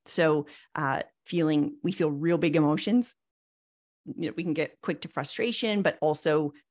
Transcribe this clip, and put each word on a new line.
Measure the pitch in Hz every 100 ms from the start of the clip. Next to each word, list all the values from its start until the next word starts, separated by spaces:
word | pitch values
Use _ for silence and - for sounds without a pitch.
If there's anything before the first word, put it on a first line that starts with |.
| -
So, | - 160 151 143 - _ -
uh, | 139 - - _ -
feeling, | 175 156 151 147 -
we | 175
feel | - 156
real | 143 165 165
big | 170 160
emotions. | 147 151 - 247 240 - _ _ _ _ _ _ _ _ - -
You | 156
know, | 165
we |
can | 175
get | 151 147 _
quick | - 151
to | -
frustration, | - 143 - 240 226 220 208
but | 180 -
also | 151 151 160 151 147 - _